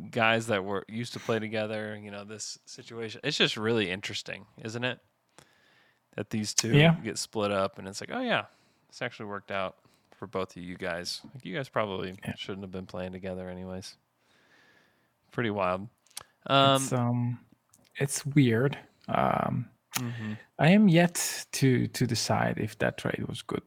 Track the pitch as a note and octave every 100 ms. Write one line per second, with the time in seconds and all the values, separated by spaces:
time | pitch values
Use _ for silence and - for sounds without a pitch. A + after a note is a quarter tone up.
0 | F#2+ A#2+ A2+ A2+ A2+ G#2 F#2+ G2 - A2
1 | A#2 G2+ - A2+ G#2+ A2 G#2+ A2 G#2+ G#2+
2 | G#2 G2+ G2+ G#2+ - - - - B2+ A#2
3 | A2+ G#2+ C#3 - F3+ A#2 G#2+ A#2 G2 F#2
4 | - G#2 - F#2 G2+ - A#2 A#2 B2+ -
5 | _ _ _ _ _ _ _ _ _ _
6 | _ - G#2+ A2 G#2+ - A2+ C#3+ D#3+ E3
7 | A2 - - A2 G2+ G2+ G2 - F#2+ G2
8 | A#2 B3 B3+ E3 G#2+ _ _ _ _ -
9 | B2+ - G#2+ G2+ - G2+ F#2 - _ _
10 | _ - G2+ F#2+ F#2 - F2 F2+ F#2 E2+
11 | F2 - - C3 - F3 C3+ - G#2+ F#2+
12 | F#2+ F#2 - - - G2 G2 F#2 F#2+ F#2
13 | F#2 F#2 F#2+ F#2 F#2 F2+ F#2 F#2 F#2 -
14 | _ _ _ _ _ _ _ _ _ _
15 | _ _ _ - A#2 G#2 F#2 F#2 G#2 -
16 | _ - - _ - C#3 C#3 C3+ C3+ B2+
17 | A#2+ A#2+ A#2+ A#2+ - _ _ _ _ -
18 | C#3 - C#3+ C#3+ B2+ A2+ C#3 C#3+ - _
19 | - - C2 - - - B2 _ _ -
20 | B2 A#2 A2 A2 - - C#3+ G3+ G#3+ D#3+
21 | F3 - - - - - C3+ B2 A#2 -
22 | B2 A#2 - A2 A#2 - A2 - A#1+ -
23 | - - - - - -